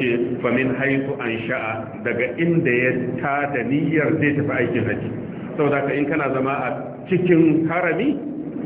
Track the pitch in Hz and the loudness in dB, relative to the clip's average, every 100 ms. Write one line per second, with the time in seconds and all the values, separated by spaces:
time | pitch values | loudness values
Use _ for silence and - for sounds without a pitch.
0 | 127 120 117 123 120 127 131 127 135 135 | 0 2 0 0 0 2 2 0 0 0
1 | 135 123 120 113 113 127 110 113 - - | -2 -4 -4 -4 -4 -4 -4 -6 -8 -6
2 | 120 113 123 - 170 160 127 123 127 127 | -4 0 -2 0 2 2 4 2 2 0
3 | 123 123 143 143 143 131 - 147 156 160 | -2 -4 -2 -2 -2 -2 0 0 2 2
4 | 151 160 147 139 - 127 123 123 107 98 | 2 2 2 0 0 0 0 0 0 -2
5 | - - - - - - 143 139 139 135 | -4 -8 -8 -10 -6 0 2 2 0 0
6 | 147 160 139 131 135 139 127 117 - - | 0 0 0 0 0 -2 -2 -6 -8 -10
7 | - 180 175 165 160 156 160 170 175 160 | 0 2 6 6 6 4 2 0 0 0
8 | 277 - - - - - | 0 -2 -4 -8 -8 -6